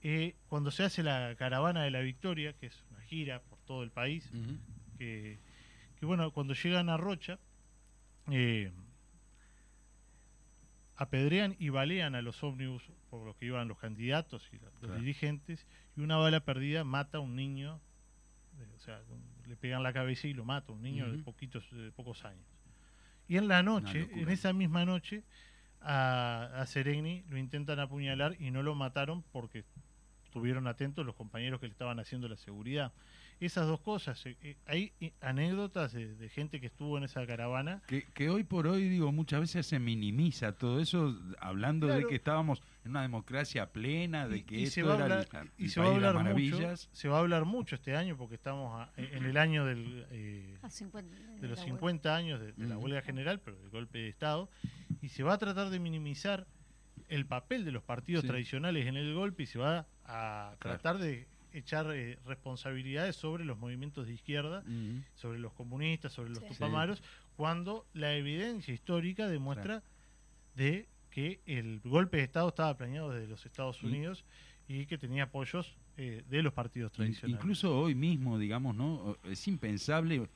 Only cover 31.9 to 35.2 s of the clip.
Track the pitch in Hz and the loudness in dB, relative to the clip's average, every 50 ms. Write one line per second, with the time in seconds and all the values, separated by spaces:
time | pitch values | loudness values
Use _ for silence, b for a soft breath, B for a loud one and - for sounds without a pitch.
31.9 | 120 117 107 - - 127 123 117 110 98 - - 101 104 107 120 135 147 139 123 | -4 -4 -6 -6 -6 -6 -6 -6 -8 -10 -12 -14 -12 -10 -6 -4 -2 0 -2 -2
32.9 | B B B B B B B B B B 175 175 - 185 165 156 160 - - 214 | B B B B B B B B B B -4 -2 2 2 2 4 2 0 0 -2
33.9 | 214 190 - - 123 - - 127 123 - - 147 143 - - - 147 170 202 - | -2 -2 -2 -4 -6 -6 -8 -12 -12 -12 -12 -14 -14 -14 -6 -2 0 0 0 -2
34.9 | - - 170 160 - - | -4 -8 -8 -8 -8 -6